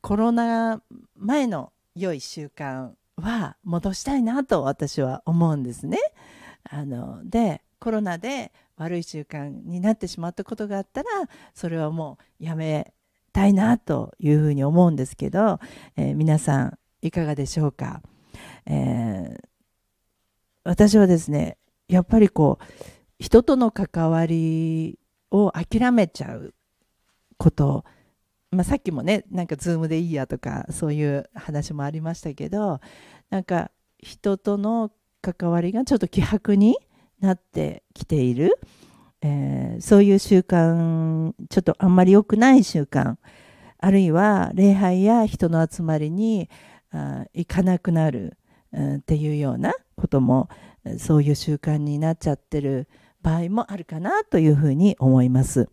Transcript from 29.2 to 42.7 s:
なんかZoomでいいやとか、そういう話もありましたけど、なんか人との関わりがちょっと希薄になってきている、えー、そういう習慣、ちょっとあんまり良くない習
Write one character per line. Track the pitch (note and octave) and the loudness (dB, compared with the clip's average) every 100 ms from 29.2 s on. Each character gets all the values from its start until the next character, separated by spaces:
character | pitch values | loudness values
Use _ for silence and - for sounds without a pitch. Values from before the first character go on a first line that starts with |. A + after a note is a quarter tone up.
| - | -4
な | - | -8
ん | F3 | -8
か | D3 | -6
Zoom | F3 E3 D#3+ | -4 -2 -2
で | D#3+ | -2
い | E3+ | -4
い | |
や | D#3 C3+ | -4 -6
と | B2+ | -8
か、 | - C3+ - | -8 -10 -10
そ | - D#3+ | -6 -4
う | |
い | D3 | -2
う | D3 C#3+ - | -2 -4 -8
話 | - - D3 D3 | -16 -10 -8 -8
も | D3 | -8
あ | C#3+ | -8
り | D#3 | -8
ま | D#3+ | -8
し | E3 | -8
た | E3 | -10
け | C#3 D3+ | -10 -8
ど、 | G3 G#3 D3 - - - - _ | -4 -4 -6 -10 -20 -20 -20 _
な | G3 | -8
ん | |
か | F3+ F3 - _ _ _ | -4 -4 -4 _ _ _
人 | - - G3+ G3 | -20 -8 -4 -4
と | - G3+ | -2 -4
の | G#3 A#3 A3 _ _ _ | -2 -2 -4 _ _ _
関 | - F3 F3 | -10 -6 -2
わ | E3+ | 0
り | E3+ | 0
が | A3 | -2
ち | C4 | 0
ょ | A#3 | 0
っ | |
と | F3+ | 0
希 | - | -2
薄 | - G#3+ - | 0 -2 2
に | G3+ G#3 A#4 _ _ _ _ | 4 6 4 _ _ _ _
な | F#3+ | 0
っ | F3+ | 0
て | _ - D3+ D3+ _ | _ -6 -6 -6 _
き | - - | -16 -4
て | D#3 | 0
い | B2+ | 2
る、 | B2 D#3+ B4 - _ _ _ _ _ | 2 2 0 -2 _ _ _ _ _
え | D3+ C#3+ C#3 C3+ B2+ A2+ | -2 -2 -2 -4 -6 -8
ー、 | |
そ | - G3+ | 4 6
う | |
い | G3+ | 8
う | G3 | 4
習 | - F#3+ | 4 2
慣、 | F#3 F3 E3 E3 E3 E3 D#3+ D#3+ D#3+ - E3 | 4 2 4 2 0 0 -2 -2 -4 -6 -4
ち | - | -2
ょ | |
っ | |
と | F3+ - | 0 0
あ | F#3+ | 4
ん | F#3 | 6
ま | |
り | F#3 | 8
良 | G3 | 6
く | G#3 G#3+ | 6 2
な | B3 | 6
い | C4+ | 6
習 | G3+ | 6